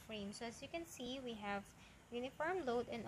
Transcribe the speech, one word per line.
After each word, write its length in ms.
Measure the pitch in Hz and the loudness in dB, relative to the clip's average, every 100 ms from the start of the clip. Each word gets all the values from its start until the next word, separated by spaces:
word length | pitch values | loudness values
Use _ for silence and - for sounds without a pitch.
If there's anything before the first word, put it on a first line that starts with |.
| - | -4
frame. 240 | 220 202 | -2 -2
So 160 | 208 233 | -2 -4
as 160 | 226 | -4
you 80 | 277 | -4
can 160 | 339 330 | -4 -4
see, 320 | - 247 269 | -4 -4 -2
we 160 | 247 220 | -2 -2
have 240 | 202 202 196 - - - - | 0 0 0 -10 -16 -16 -6
uniform 560 | 240 254 269 311 381 | -2 -2 2 4 4
load 240 | 262 240 233 | 6 4 4
and 160 | 233 | 0